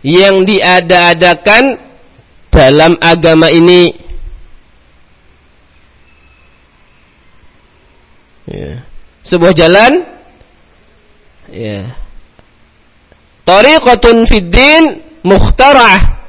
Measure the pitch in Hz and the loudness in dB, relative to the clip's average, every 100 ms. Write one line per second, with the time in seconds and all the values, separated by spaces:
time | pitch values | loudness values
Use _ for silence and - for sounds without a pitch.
0 | 135 175 196 190 190 196 180 180 170 180 | -2 0 2 0 0 -2 0 -2 0 0
1 | 175 170 180 170 202 220 269 240 - - | 0 0 0 0 0 0 0 -6 -14 -20
2 | _ _ _ _ _ - 131 143 160 170 | _ _ _ _ _ 2 2 2 0 0
3 | 165 170 160 160 165 165 170 180 175 - | -2 0 0 0 2 2 2 2 0 -4
4 | - - - - - - _ _ _ _ | -16 -16 -16 -18 -20 -20 _ _ _ _
5 | _ _ _ _ _ _ _ _ _ _ | _ _ _ _ _ _ _ _ _ _
6 | _ _ _ _ _ _ _ _ _ _ | _ _ _ _ _ _ _ _ _ _
7 | _ _ _ _ - _ _ _ _ _ | _ _ _ _ -20 _ _ _ _ _
8 | _ _ _ _ - 143 71 127 - - | _ _ _ _ -18 -16 -16 -16 -20 -20
9 | - _ - 180 170 165 165 190 233 330 | -20 _ -8 -2 0 0 2 2 2 -2
10 | - - _ _ _ _ _ _ _ _ | -6 -20 _ _ _ _ _ _ _ _
11 | _ _ _ _ - - 113 101 104 123 | _ _ _ _ -20 -14 -12 -12 -14 -14
12 | - - - _ _ _ _ _ _ _ | -16 -18 -20 _ _ _ _ _ _ _
13 | _ _ _ _ - 190 262 311 247 233 | _ _ _ _ -2 2 2 0 0 2
14 | 233 233 226 220 170 196 269 311 320 - | 2 2 2 0 0 0 2 2 0 -4
15 | - - 175 196 - - 262 277 233 190 | -20 -10 -2 0 0 2 2 4 2 2
16 | - - | 0 0